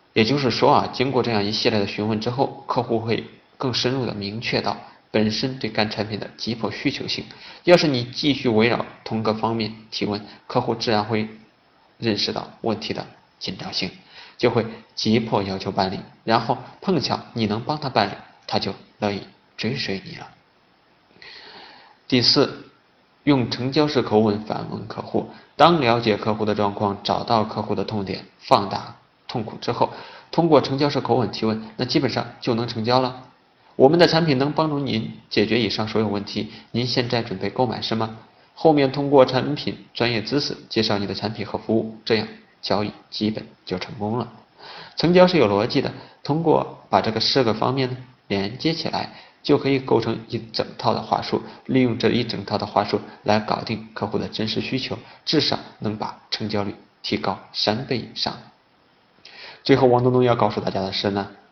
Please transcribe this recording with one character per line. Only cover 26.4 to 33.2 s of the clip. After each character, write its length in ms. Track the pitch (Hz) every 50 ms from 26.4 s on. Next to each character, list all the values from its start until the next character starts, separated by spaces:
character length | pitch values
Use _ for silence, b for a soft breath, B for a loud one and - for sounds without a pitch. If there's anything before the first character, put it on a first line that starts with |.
| 110
的 100 | 104 107
状 200 | 107 104 101 101
况， 240 | - 110 101 98 101 -
找 200 | - 95 - -
到 220 | - 117 110 104
客 180 | 107 - 110 104
户 120 | 107 104
的 100 | 101 98
痛 200 | - 110 104 98
点， 220 | 92 - - - - _ _
放 280 | - - 139 113 101 98
大 280 | - - - - - - _ _ _ _ _ -
痛 160 | - 127 107
苦 120 | - - -
之 120 | - - 120
后， 180 | - 120 B B B B B B B B B
通 180 | - - 165 165
过 120 | 156 135
成 160 | 117 - 135
交 140 | 139 151 143
式 100 | 135 135
口 140 | - - 117
吻 160 | 127 117 98
提 160 | - - 110
问， 160 | 110 110 110 - - -
那 80 | - 127
基 160 | 123 - 160
本 100 | 139 120
上 160 | - 123 120 - - -
就 140 | - - 117
能 120 | 113 120
成 180 | 120 - 113 107
交 160 | 117 123 131
了。 280 | 131 120 - -